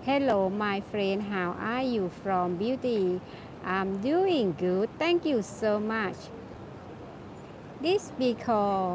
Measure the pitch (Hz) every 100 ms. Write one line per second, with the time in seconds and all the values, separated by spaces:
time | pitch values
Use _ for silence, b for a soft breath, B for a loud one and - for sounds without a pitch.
0 | - 277 269 202 190 202 208 202 202 214
1 | 196 196 202 202 175 - 214 240 262 233
2 | 180 - 196 185 180 175 220 262 254 226
3 | 185 180 B B B B - 190 190 196
4 | 233 330 392 330 202 151 180 185 220 -
5 | 320 349 320 254 196 - 220 208 214 226
6 | 196 - - - - - - - - -
7 | - - - - - - - - 294 392
8 | - - 254 226 - 214 202 196 185